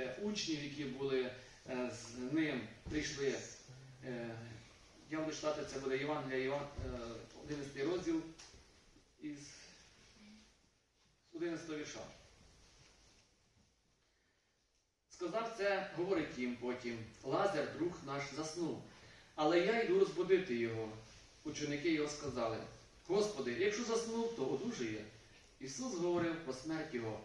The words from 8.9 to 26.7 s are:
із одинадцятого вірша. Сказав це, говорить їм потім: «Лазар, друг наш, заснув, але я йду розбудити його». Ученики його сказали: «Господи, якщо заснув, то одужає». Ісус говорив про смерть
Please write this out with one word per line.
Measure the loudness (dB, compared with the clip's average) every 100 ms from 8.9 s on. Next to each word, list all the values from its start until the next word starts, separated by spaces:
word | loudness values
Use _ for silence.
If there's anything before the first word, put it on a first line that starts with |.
| -20 -20 -10
із | -8 -8 -10 -16 -20 -20 -20 -20 -20 -20 -20 -20 -20 _ _ _ _ _ _ _ _
одинадцятого | -4 -2 -2 -4 -4
вірша. | -4 -8 -10 -14 -20 -20 -20 -20 -20 -20 -20 -20 -20 -20 _ _ _ _ _ _ _ _ _ _ _ _ _ _ _ _ _ _ _
Сказав | -6 -2 0 -2 0
це, | 2 2 0 -2
говорить | 2 2 2 0
їм | -2 0
потім: | -2 -2 -2 -4 -8 -10
«Лазар, | 0 4 4 4 0 0
друг | 0 -2 -4
наш, | -4 -2 -4
заснув, | -4 -2 -2 -2 -8 -16 -20 -20 -10
але | 2 6 8
я | 8 6
йду | 6 8
розбудити | 6 6 6 6 6 2
його». | 2 0 -2 -6 -14 -18 -20 -12
Ученики | -8 -2 0 2 4
його | 4 2
сказали: | -2 -4 0 0 0 -6 -12 -20 -12 2
«Господи, | 4 4 2 0 4
якщо | 4 4
заснув, | 2 0 2 0 0 0
то | 0
одужає». | 0 0 -2 -2 -2 -8 -14 -20 -20 -20 -12
Ісус | -8 -4 -4
говорив | 0 2 4 2 0
про | -4
смерть | -4 -4